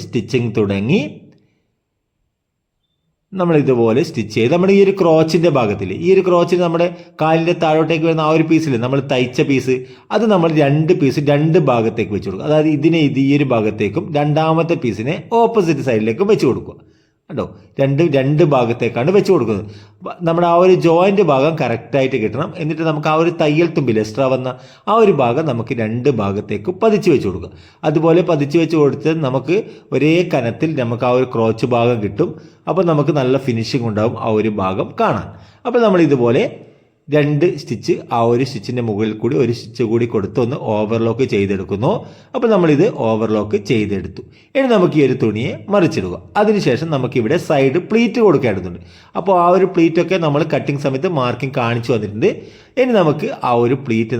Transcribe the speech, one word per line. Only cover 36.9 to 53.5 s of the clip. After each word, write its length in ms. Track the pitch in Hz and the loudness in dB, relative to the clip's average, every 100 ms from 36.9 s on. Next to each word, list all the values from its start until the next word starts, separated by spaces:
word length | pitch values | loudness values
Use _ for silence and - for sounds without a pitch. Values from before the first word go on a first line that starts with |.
| _ - 147 | _ -2 0
രണ്ട് 300 | 147 147 175 - | 0 0 0 -2
സ്റ്റിച്ച് 320 | - 110 101 175 - 120 | -8 -6 -4 -4 -2 0
ആ 0 | 117 | 2
ഒരു 120 | 120 135 | 2 -2
സ്റ്റിച്ചിൻ്റെ 340 | 107 - 123 113 | -6 -8 -6 -4
മുകളിൽ 260 | 101 110 107 | -2 -2 -2
കൂടി 140 | 120 151 | -2 0
ഒരു 100 | 117 117 | -2 -4
സ്റ്റിച്ച് 240 | - - 113 | -10 -6 -2
കൂടി 140 | 117 120 | 0 -2
കൊടുത്ത് 280 | 110 95 113 | -2 -4 -2
ഒന്ന് 140 | 117 143 - | -4 -4 -4
ഓവർലോക്ക് 520 | 107 104 113 113 117 131 | -2 -2 -2 -2 0 -2
ചെയ്തെടുക്കുന്നു. 580 | 104 98 98 87 98 139 233 - - - 254 | 0 -2 -4 -4 -4 -2 -2 -8 -20 -12 -2
അപ്പോൾ 140 | 240 | 2
നമ്മളിത് 320 | 202 170 143 208 - 113 | 2 4 4 2 0 -2
ഓവർലോക്ക് 500 | 110 107 107 104 - - | 0 0 -2 -2 -4 -2
ചെയ്തെടുത്തു. 500 | 120 104 98 82 - - - _ 269 | -2 -2 -4 -8 -14 -20 -20 _ -2
ഇനി 100 | 262 220 | 2 2
നമുക്ക് 240 | 175 147 | 2 2
ഈ 40 | 135 | 2
ഒരു 80 | 123 | 2
തുണിയെ 300 | 113 107 107 - - | -2 -2 -6 -8 -2
മറിച്ചിടുക. 480 | 202 170 - 92 - - 208 | 0 0 -2 -6 -8 -6 0
അതിനുശേഷം 480 | 214 208 147 117 165 143 | 0 2 0 -2 -2 -4
നമുക്കിവിടെ 440 | 123 131 110 165 175 | -2 -2 0 -2 0
സൈഡ് 320 | 147 135 156 175 | 2 2 0 0
പ്ലീറ്റ് 300 | 220 233 247 214 | 0 2 4 4
കൊടുക്കേണ്ടതുണ്ട്. 520 | 143 120 98 90 87 - - - - | 4 0 -4 -8 -12 -18 -20 -12 -6
അപ്പോൾ 160 | 175 180 | 0 2
ആ 60 | 175 185 | 4 4
ഒരു 120 | 185 180 | 2 2
പ്ലീറ്റൊക്കെ 440 | 165 165 170 185 160 | 2 2 0 -2 0
നമ്മൾ 160 | 143 160 135 | 0 0 -2
കട്ടിങ് 300 | 127 139 143 | -2 -4 -4
സമയത്ത് 240 | 131 185 160 | -2 -2 -2
മാർക്കിംഗ് 360 | 123 117 135 135 | -4 -4 -6 -4
കാണിച്ചു 300 | 117 120 117 117 | -2 -2 -2 -2
വന്നിട്ടുണ്ട്. 360 | 104 104 180 - - - - - | -4 -2 -2 -2 -10 -20 -6 -2
ഇനി 120 | 254 220 | 2 2
നമുക്ക് 280 | 160 151 226 - 131 | 2 0 -6 -4 0